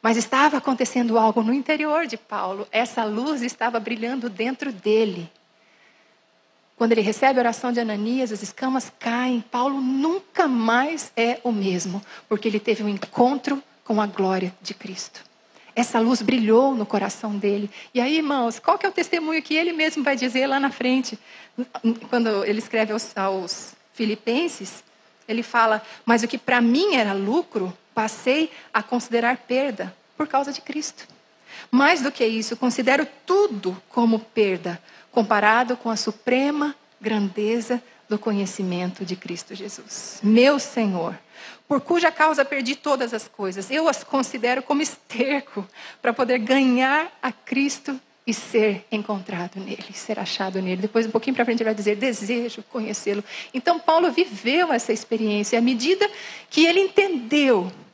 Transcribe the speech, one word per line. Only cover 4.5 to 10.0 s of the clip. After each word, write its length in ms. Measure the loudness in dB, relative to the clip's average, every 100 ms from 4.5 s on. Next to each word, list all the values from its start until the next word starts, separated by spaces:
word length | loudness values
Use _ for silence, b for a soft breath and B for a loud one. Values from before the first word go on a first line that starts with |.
| -4 -8
dele. 580 | -6 2 2 2 -2 -12 _ _ b b b b b b b b _ _ _ _ _
Quando 140 | 2
ele 80 | 4
recebe 400 | 2 2 2 4
a 20 |
oração 300 | 2 0 -2
de 80 | -2
Ananias, 500 | -2 -2 -2 -2 -2
as 100 | -4
escamas 520 | -8 -6 -2 -2 -4 _
caem. 400 | -4 -2 0 -2
Paulo 400 | -2 -2 0 0
nunca 680 | 0 0